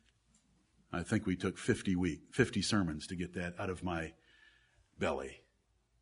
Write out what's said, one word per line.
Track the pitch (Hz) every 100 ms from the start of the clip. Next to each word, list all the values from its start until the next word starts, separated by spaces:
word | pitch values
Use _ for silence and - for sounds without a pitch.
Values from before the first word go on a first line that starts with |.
| _ _ _ _ _ _ _ _ -
I | 85
think | 85 107 98
we | 92
took | 95 -
fifty | - 107 101 90
week, | 90 71 -
fifty | - 117 101
sermons | - 107 85 76 -
to | 87
get | 87
that | 92 87 87
out | 98
of | 87
my | 90 82 80 - _ - - _ _ _ _ -
belly, | 87 67 67 - _ _ _ _ _ _